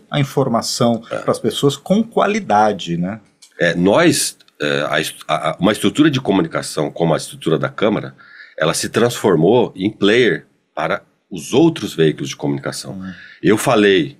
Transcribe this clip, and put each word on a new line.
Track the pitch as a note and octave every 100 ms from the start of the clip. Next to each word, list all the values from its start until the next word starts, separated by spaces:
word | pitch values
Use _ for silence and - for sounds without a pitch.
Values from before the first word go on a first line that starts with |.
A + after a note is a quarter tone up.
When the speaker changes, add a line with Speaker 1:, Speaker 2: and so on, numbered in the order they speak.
| -
Speaker 1:
a | D3
informação | C3+ C#3+ B2+ A2+ - - A#2+ A2+ -
Speaker 2:
É. | A2
Speaker 1:
pras | B2+ -
pessoas | A2+ - C#3+ C#3
com | - G3+
qualidade, | A3+ G3 G3 G#3+ F3 G#2 G#2+ G2 E2+ E2+
né? | F2+ A2 _ _ - -
Speaker 2:
É, | E2+
nós, | F2 F#2+ C3 E3+ - - - _ -
é, | D2 C#2+ D2
a | D#2
est-, | D#2 - -
a, | D2+ D#2+
a, | D#2+
uma | F#2+
estrutura | G#2+ G2+ A#2 D3+
de | C3+
comunicação | - F#2+ E2 D2+ C#2 - C#2+
como | - E2+
a | D2
estrutura | - C#2 - D2+
da | C2+
Câmara, | - G#2+ F2+ C2+ - - - - -
ela | D#2+
se | E2+ G#2
transformou | A2+ A#2+ - A2 E2 E2+ B2 F#2+
em | - G2
player | - G2+ A#2+ A2+ D2 - _ _
para | - D#2+ F#2+ _ _ _
os | F2 C#2+
outros | A#2+ E3 D#3 G2+
veículos | E2 D#2 D2 C2+
de | -
comunicação. | D2 C#2 C#2 - C2
Speaker 1:
Hum. | C2 F#2+ F2 - -
Speaker 2:
Eu | - G#2+
falei | C#3+ A#2 G2+ F#2 C#3